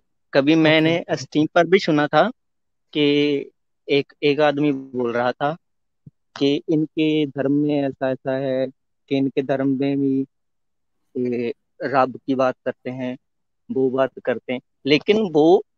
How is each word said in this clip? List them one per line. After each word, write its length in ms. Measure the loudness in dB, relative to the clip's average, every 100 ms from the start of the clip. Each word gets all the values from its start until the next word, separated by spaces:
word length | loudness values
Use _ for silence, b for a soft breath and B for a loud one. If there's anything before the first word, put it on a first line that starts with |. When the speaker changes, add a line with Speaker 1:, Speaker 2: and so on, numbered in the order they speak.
| -4 _ _
Speaker 1:
कभी 200 | 0 2
Speaker 2:
ओके। 80 | 4
Speaker 1:
मैंने 440 | 4 4 2 0 -4
स्ट्रीम 360 | -8 -4 -2 0 2
पर 120 | 2
भी 120 | 2
सुना 280 | 2 0 2
था 220 | 2 0 -2 _ _ _ _ _
कि 120 | -2 2 2 2 -2 -6 _ _ _ -2
एक, 240 | -2 -2 _
एक 160 | 0 2
आदमी 320 | 2 2 0
बोल 400 | -2 -6 -6 -2
रहा 200 | -2 -2
था 260 | -2 -4 -6 _ _ _ _ -20
कि 520 | -20 _ -2 0 0 0
इनके 560 | -2 -2 -2 0 0 -2
धर्म 260 | -2 -2
में 300 | 0 0 0
ऐसा 300 | -2 -4 -6
ऐसा 260 | -4 -4 -4
है 300 | -4 -4 -4 -8 _ _ -6
कि 80 | -2
इनके 260 | 0 -2
धर्म 360 | -2 -2 0 0
में 200 | -2 0
भी 260 | 0 -2 -4 _ _ _ _ _ _ _ _ -6
ये 360 | -4 -4 -6 -8 _ -10
रब 360 | -2 0 0 -2 -4
की 80 | -2
बात 200 | -2 -2 -8
करते 240 | -8 -10
हैं, 280 | -8 -8 -10 _ _ _ _ -8
वो 180 | -2 0
बात 220 | 0 -2 -4 -6
करते 280 | -6 -6
हैं, 60 | -10 -10 _ 0
लेकिन 320 | 0 2 0 0
वो 320 | 2 4 4 2